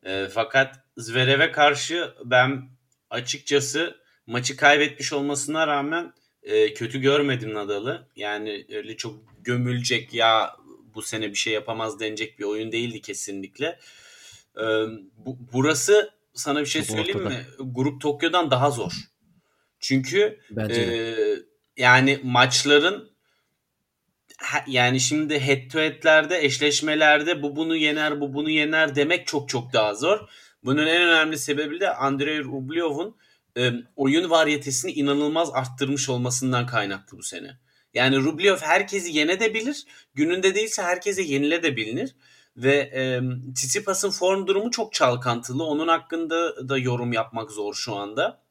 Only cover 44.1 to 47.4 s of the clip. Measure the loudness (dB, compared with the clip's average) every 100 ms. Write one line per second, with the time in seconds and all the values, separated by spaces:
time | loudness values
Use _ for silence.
44.1 | 0 0 0 0 0 0 -4 -4 0 2
45.1 | 2 -2 -4 -4 -6 -2 -2 2 0 0
46.1 | -6 -2 0 -2 -4 -4 -2 -2 -2 -2
47.1 | -2 -4 -8